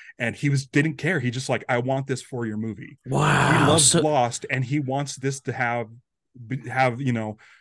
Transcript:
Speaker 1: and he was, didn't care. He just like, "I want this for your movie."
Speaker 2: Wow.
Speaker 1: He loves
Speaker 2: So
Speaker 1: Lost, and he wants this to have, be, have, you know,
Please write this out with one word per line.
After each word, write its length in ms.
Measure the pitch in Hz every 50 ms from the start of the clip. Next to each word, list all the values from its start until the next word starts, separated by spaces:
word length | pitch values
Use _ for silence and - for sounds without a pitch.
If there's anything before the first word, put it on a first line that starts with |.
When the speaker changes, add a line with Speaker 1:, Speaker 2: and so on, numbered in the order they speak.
| - - - -
Speaker 1:
and 160 | 123 113 104
he 140 | - 143 143
was, 160 | 143 135 139
didn't 300 | - - 147 147 160 147
care. 240 | - 143 165 190 151
He 100 | 113 123
just 180 | 117 131 131 -
like, 160 | 127 110 - -
"I 100 | 127 120
want 300 | 127 131 135 135 135 131
this 120 | 127 123
for 240 | - - 135 120 120
your 100 | 110 107
movie." 420 | 107 110 113 101 95 - - 143 _ -
Speaker 2:
Wow. 460 | 127 135 139 151 151 147 135 131 131 - - 143
Speaker 1:
He 60 | 143
loves 140 | 156 165 151 -
Speaker 2:
So 100 | - 170
Speaker 1:
Lost, 460 | 151 151 151 131 120 117 - - - -
and 140 | 135 131 127
he 160 | 113 143 151
wants 360 | 135 127 131 143 143 135 -
this 240 | 135 127 139 135 -
to 100 | - 127
have, 360 | 117 120 123 117 120 120 113 110 113 120 _ _ _ _ _ _ _ 127 113
be, 220 | 110 131 131 113 123
have, 320 | 117 131 131 127 117 127
you 120 | 143 127
know, 240 | 120 113 110 107 104 _ - - - _